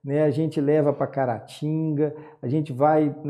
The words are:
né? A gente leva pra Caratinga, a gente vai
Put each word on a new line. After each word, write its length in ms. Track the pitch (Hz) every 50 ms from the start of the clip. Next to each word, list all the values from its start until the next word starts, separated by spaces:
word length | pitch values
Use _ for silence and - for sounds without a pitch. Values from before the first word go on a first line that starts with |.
| _
né? 200 | 139 139 147 151
A 60 | 151
gente 300 | 131 135 160 156 - 156
leva 320 | 143 143 151 156 147 147
pra 140 | 139 143 143
Caratinga, 1080 | 139 - 139 135 127 113 107 - - - - 151 151 156 156 160 156 151 143 151 147 147 - - - - _
a 40 | -
gente 240 | 123 131 160 156 151
vai 460 | 135 120 143 151 156 156 156 147 139 - -